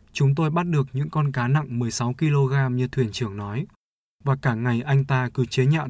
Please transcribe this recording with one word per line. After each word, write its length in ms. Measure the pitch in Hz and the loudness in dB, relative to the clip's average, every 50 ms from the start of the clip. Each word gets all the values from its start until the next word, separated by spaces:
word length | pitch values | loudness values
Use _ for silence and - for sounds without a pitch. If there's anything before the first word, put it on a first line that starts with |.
| _ _ - | _ _ -2
chúng 220 | - 143 135 139 | 2 2 2 4
tôi 140 | 165 160 151 | 2 0 0
bắt 140 | 156 170 175 | 0 -2 0
được 240 | 175 160 143 135 - - | 0 0 0 0 0 -2
những 160 | 131 147 156 | -4 -4 -2
con 220 | - 156 147 139 | -2 -2 0 0
cá 160 | 135 135 120 | 0 -2 0
nặng 320 | 123 143 156 147 131 117 120 | 2 2 0 0 -2 -4 -4
mười 120 | 120 113 | -2 -2
sáu 220 | - - 120 120 127 | -2 -2 -2 -2 -2
ki-lô-gam 640 | - 160 151 147 143 135 127 139 139 131 127 123 | 0 0 2 2 2 2 2 2 0 0 0 0
như 120 | 123 127 | 0 -2
thuyền 240 | 127 - 139 123 107 | -2 0 -2 -2 -2
trưởng 260 | 98 - 120 104 98 | -2 -4 -6 -6 -6
nói. 280 | 104 101 101 104 135 180 - - _ _ _ _ _ _ _ _ _ - | -8 -8 -6 -6 -6 -6 -8 -12 _ _ _ _ _ _ _ _ _ -2
Và 120 | 139 131 | -2 0
cả 200 | 135 - 127 113 | 0 0 0 0
ngày 260 | 110 120 127 117 117 | 0 0 0 0 0
anh 240 | 120 143 139 135 135 | 0 2 2 2 2
ta 240 | - 135 127 127 120 - | 2 0 -2 -2 -2 -2
cứ 120 | 139 123 | -2 -2
chế 200 | - - 135 127 | -2 0 0 2
nhạo 220 | 139 156 160 143 | 2 2 0 0